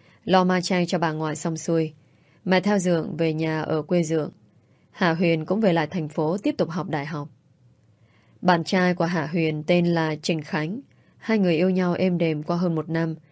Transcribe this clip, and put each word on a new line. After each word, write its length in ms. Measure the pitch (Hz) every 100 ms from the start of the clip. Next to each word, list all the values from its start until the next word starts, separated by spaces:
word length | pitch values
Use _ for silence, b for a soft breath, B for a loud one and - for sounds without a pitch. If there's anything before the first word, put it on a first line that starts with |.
| b b -
Lo 180 | 185
ma 160 | 180 180
chay 260 | 180 180 175
cho 120 | 180
bà 140 | 165
ngoại 240 | 156 156 -
xong 200 | 170 160
xuôi, 360 | - 165 156 - b b b b
mẹ 160 | - 185
theo 180 | 196 208
Dượng 380 | 180 170 - 151
về 160 | 165
nhà 300 | 156 160 156
ở 200 | - 156
quê 200 | 151 175
Dượng. 300 | 156 160 143 - _ _ b b b
Hạ 220 | - 175
Huyền 320 | 160 175 165
cũng 160 | 151 202
về 120 | 214
lại 140 | 165 151
thành 220 | 180 156
phố 300 | - 156 180
tiếp 160 | 294 -
tục 120 | 165
học 180 | 170 -
đại 180 | 151 139
học. 220 | 160 147 - _ _ _ _ b b b b b b
Bạn 220 | 185 170
trai 300 | 156 185 180
của 100 | 180
Hạ 220 | 165 185 147
Huyền 300 | 170 160 151 156
tên 200 | 175 175
là 300 | 170 160 151
Trình 200 | - 160
Khánh. 380 | 151 156 156 240 - b b b
Hai 220 | - 220
người 180 | 185 160
yêu 140 | 185
nhau 240 | 185 180
êm 240 | 170 185 175
đềm 240 | 165 151
qua 140 | 147 175
hơn 180 | 180
một 140 | 160 151
năm 260 | 165 160 156 b